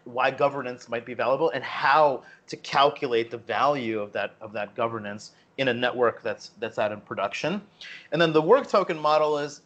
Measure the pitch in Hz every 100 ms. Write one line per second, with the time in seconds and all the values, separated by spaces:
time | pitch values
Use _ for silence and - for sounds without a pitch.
0 | - 120 131 131 143 139 123 123 - 117
1 | 123 120 117 135 160 139 123 - 143 147
2 | 151 127 - - - - - 143 147 147
3 | 139 117 117 120 107 107 135 147 117 110
4 | 104 107 107 - 110 107 104 110 117 113
5 | 101 107 - _ _ - 135 120 123 120
6 | 120 - 113 104 - - 113 - 107 104
7 | - 107 98 - 147 202 - - - -
8 | - 151 170 156 160 262 - 214 185 160
9 | 151 151 151 147 143 143